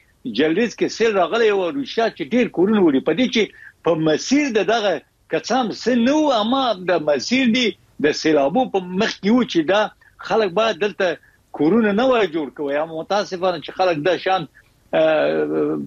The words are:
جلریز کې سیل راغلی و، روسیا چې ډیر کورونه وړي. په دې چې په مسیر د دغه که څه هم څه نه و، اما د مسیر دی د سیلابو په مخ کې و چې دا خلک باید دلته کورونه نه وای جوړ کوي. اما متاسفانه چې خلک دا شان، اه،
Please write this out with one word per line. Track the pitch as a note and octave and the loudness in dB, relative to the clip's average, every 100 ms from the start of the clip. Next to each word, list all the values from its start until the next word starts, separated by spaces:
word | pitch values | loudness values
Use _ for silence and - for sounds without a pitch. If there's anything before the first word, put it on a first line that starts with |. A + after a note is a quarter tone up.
| _ _ C3 | _ _ -8
جلریز | G#2+ D#3 E3 A#3 | -2 0 2 -2
کې | - E3+ | -2 -4
سیل | - A3+ G3 | 0 0 2
راغلی | E3 A3+ A3 | 0 2 2
و، | G3 F3 | 2 -2
روسیا | C#3 B2+ - A3 | -4 -6 -2 -2
چې | - D3 | -4 -2
ډیر | A#3+ G3+ | 0 0
کورونه | - G3 G#3+ | 2 2 4
وړي. | E3+ C3+ | 4 2
په | D#3 | 0
دې | D#3+ B3+ | 0 0
چې | A3+ F#3+ - - _ | 0 -2 -6 -20 _
په | D#3+ | -2
مسیر | E3 D#3 D3+ - C#4 C#4+ | 0 0 0 0 0 2
د | G#3+ F3+ | 0 0
دغه | A3+ G3+ D3+ _ _ - | 0 0 -4 _ _ -8
که | D#3+ | -6
څه | - | -2
هم | B3 A#3 | -2 -2
څه | C3 A3 | -4 -2
نه | B3 A#3 D4+ | 2 2 2
و، | D4+ | 2
اما | A#3+ G#3+ C4+ C4 | 0 0 0 0
د | F#3 F3+ E3+ | -2 0 0
مسیر | D3+ C#3+ - B3+ B3+ | 2 0 0 0 2
دی | B3+ A#3 - _ - | 2 0 -4 _ -2
د | C#3+ | -2
سیلابو | - D#3+ D3+ C#3 G#3+ | 0 2 2 2 0
په | B3 G3 | -2 -2
مخ | F3+ F#3 A3 - | -4 -2 -2 -2
کې | F#3+ | 0
و | B3 | 2
چې | A3+ E3+ D3 | 2 -2 0
دا | G#3 G3+ _ _ - | 0 0 _ _ -14
خلک | - G#3+ G#3 | -2 0 0
باید | F3 A3+ E3+ | 0 -2 0
دلته | G#3 F3 F#3 D3+ _ _ _ | -4 -2 -2 -4 _ _ _
کورونه | - D3 A3 G#3+ | 0 2 4 2
نه | G3+ C4 | 2 2
وای | A#3+ F#3+ | 2 2
جوړ | D#3+ C#3 - | -2 -6 -6
کوي. | C#3+ D3 | -4 -4
اما | D#3+ D#3+ | -4 -6
متاسفانه | E3 G3+ F3+ F#3 F#3 E3+ | -4 -4 -2 -4 -2 -4
چې | - | -8
خلک | - F#3 D#3+ E3 | -2 0 0 0
دا | E3 | 0
شان، | F#3+ F#3 | 0 -2
اه، | - _ _ _ - E3 D#3+ D#3 D3 D#3 D3+ D#3 D3 D#3 | -4 _ _ _ -4 0 2 2 0 -2 -2 -2 -2 -4